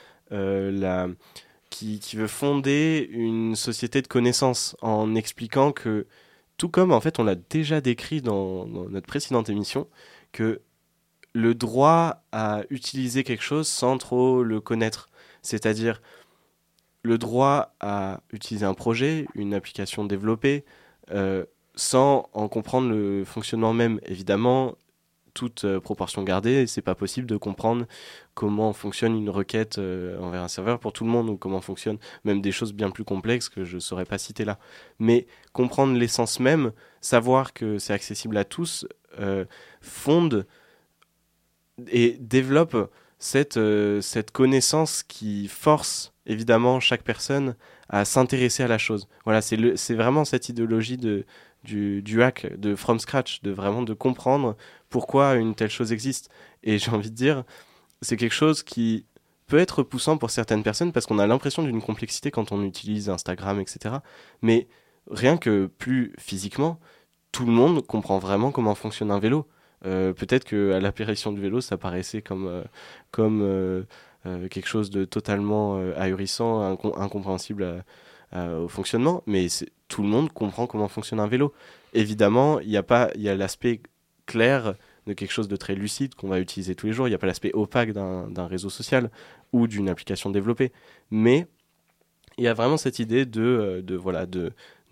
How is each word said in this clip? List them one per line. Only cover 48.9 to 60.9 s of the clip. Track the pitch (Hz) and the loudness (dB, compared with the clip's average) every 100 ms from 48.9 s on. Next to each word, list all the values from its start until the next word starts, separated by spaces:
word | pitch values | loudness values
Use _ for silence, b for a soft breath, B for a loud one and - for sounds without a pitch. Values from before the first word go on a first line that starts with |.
| 107 - b | -4 -6 b
Voilà, | - 110 | 2 2
c'est | 107 110 | 4 2
le, | 117 - | 4 2
c'est | - | -2
vraiment | 113 113 147 | 2 4 4
cette | 147 127 - | 2 -2 -4
idéologie | 117 113 113 110 127 | -2 0 0 0 -4
de, | 117 101 - B B B | -2 -2 -6 B B B
du, | - 104 101 101 | -8 -4 -2 -2
du | 101 110 | 0 4
hack, | 127 - - 92 | 4 2 -8 -4
de | 104 101 | -2 0
from | - 113 | 2 0
scratch, | - 135 - - | 0 -2 -2 -6
de | 104 | -6
vraiment | 98 98 110 | -4 -2 -2
de | 117 | -4
comprendre | 107 131 127 127 143 127 107 B B B | -2 -2 0 0 2 0 -4 B B B
pourquoi | 123 - 135 139 | -4 0 4 4
une | 127 113 | 4 0
telle | 104 107 | -2 -2
chose | - 113 | -2 -4
existe. | 110 131 131 - B B B | -2 -4 -6 -10 B B B
Et | 110 104 | 0 0
j'ai | - | 2
envie | 113 110 | -2 -2
de | 113 | 0
dire, | 131 143 120 B B B B - | 2 2 -2 B B B B -10
c'est | - 113 | -4 0
quelque | 117 | 0
chose | - 151 151 | 2 2 2
qui | - - 113 110 - _ _ _ - | -2 -2 0 0 -4 _ _ _ 2
peut | 143 | 4
être | 185 - | 4 2
repoussant | 127 127 - 156 | -2 0 0 0
pour | 113 | 0
certaines | - 110 107 | -2 0 0
personnes | 107 107 175 | 0 0 0